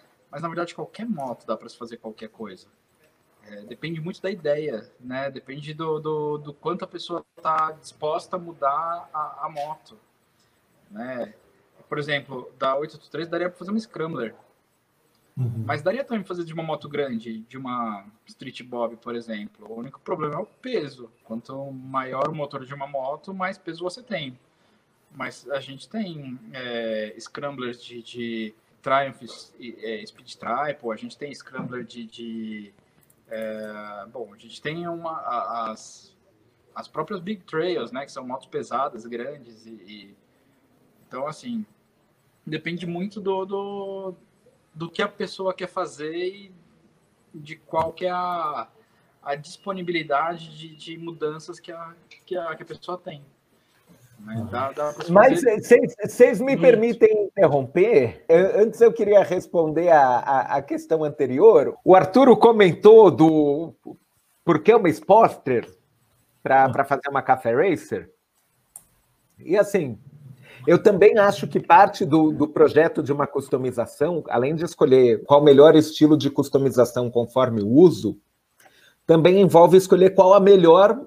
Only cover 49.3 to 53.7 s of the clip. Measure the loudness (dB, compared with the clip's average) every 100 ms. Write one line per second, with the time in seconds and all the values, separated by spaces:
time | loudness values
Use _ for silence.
49.3 | -10 -12 -18 -12 -10 -6 -8 -4 -4 -4
50.3 | -8 -14 -20 -20 -20 -18 -14 -14 -8 -8
51.3 | -8 -16 -20 -18 -18 -18 -20 _ _ _
52.3 | -10 -10 -12 -16 -18 -14 -14 -14 -20 -20
53.3 | _ _ _ _